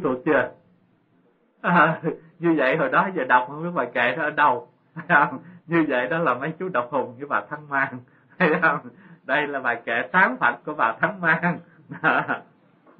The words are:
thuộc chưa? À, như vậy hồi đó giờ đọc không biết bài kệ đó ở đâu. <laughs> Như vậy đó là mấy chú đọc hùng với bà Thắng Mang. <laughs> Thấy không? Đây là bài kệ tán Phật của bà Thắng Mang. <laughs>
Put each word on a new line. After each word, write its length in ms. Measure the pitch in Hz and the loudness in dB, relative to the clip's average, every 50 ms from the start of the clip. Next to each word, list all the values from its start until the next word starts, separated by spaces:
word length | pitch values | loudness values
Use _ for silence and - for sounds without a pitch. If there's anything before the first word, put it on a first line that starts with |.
| 175 | 0
thuộc 140 | 139 127 127 - | -2 -2 -2 0
chưa? 240 | 160 143 131 117 - - - _ _ _ _ _ _ _ _ _ _ _ _ _ _ _ _ _ _ _ _ | 2 2 2 2 0 -4 -12 _ _ _ _ _ _ _ _ _ _ _ _ _ _ _ _ _ _ _ _
À, 400 | - 196 175 170 151 165 160 - - 156 - - - - _ - | -2 2 4 4 4 4 2 0 -4 -6 -6 -8 -10 -20 _ -2
như 160 | 165 170 160 147 | 0 2 2 4
vậy 200 | 127 131 143 160 | 2 2 2 2
hồi 120 | 143 127 | 0 2
đó 200 | 139 165 190 196 185 | 2 2 2 0 0
giờ 80 | 165 131 | -2 0
đọc 220 | 123 123 127 127 131 | 2 4 2 2 0
không 160 | 139 151 165 | -6 -8 -8
biết 60 | 175 175 | -6 -2
bài 140 | 160 123 - - | -2 -4 -2 0
kệ 220 | 127 120 123 127 | 0 0 0 0
đó 80 | 160 156 | -2 -4
ở 60 | 151 | -4
đâu. 380 | 151 147 147 143 123 120 - - _ _ _ _ - 160 - - | 0 2 2 2 2 0 -4 -12 _ _ _ _ -18 -10 -2 2
<laughs> 320 | 170 147 147 156 135 127 - - - - _ - | 4 4 4 2 -2 -8 -14 -16 -20 -18 _ 0
Như 180 | 165 170 156 139 | 2 2 2 2
vậy 200 | 131 123 127 131 | 0 0 0 0
đó 100 | 160 165 | -2 0
là 160 | 170 143 120 | 0 0 0
mấy 200 | 123 139 160 160 - | -2 -4 -8 -8 -6
chú 100 | 185 185 | -6 -4
đọc 180 | 143 123 120 - | -2 -4 -4 -2
hùng 240 | 147 131 120 127 120 120 | -2 -2 -2 -4 -6 -12
với 100 | 143 143 | -8 -4
bà 140 | 131 104 104 - | -4 -4 -4 -6
Thắng 200 | 147 151 151 143 | -12 -14 -10 -4
Mang. 280 | 143 135 135 131 127 127 123 _ _ _ | -2 -2 -2 -2 -4 -10 -16 _ _ _
<laughs> 220 | _ _ _ - | _ _ _ 0
Thấy 100 | 185 156 156 180 | 2 2 2 4
không? 180 | 165 160 143 147 - 120 - - - - - - _ | 2 0 0 0 -6 -12 -20 -20 -20 -20 -20 -14 _
Đây 220 | - 131 147 147 143 | -2 -2 0 0 -2
là 120 | 143 135 | -4 -4
bài 220 | 123 120 120 - - | -2 -2 -4 -4 -4
kệ 160 | 123 117 120 127 - | -4 -2 -2 -2 0
tán 260 | - 185 196 233 254 - | 2 2 2 2 2 0
Phật 160 | - 120 - - - | 0 0 0 -2 -6
của 80 | 156 151 | -8 -4
bà 200 | 151 131 113 113 - | 0 0 0 0 0
Thắng 200 | - 170 196 - | -2 -2 -2 0
Mang. 380 | 175 160 160 160 175 175 165 - - _ _ _ - - 139 - | 0 0 0 2 2 -2 -2 -4 -8 _ _ _ -18 -16 -8 -2
<laughs> 380 | - 151 123 143 - - 123 - - - _ _ _ _ _ _ _ _ - - | 0 2 2 2 0 -2 -4 -8 -8 -14 _ _ _ _ _ _ _ _ -20 -20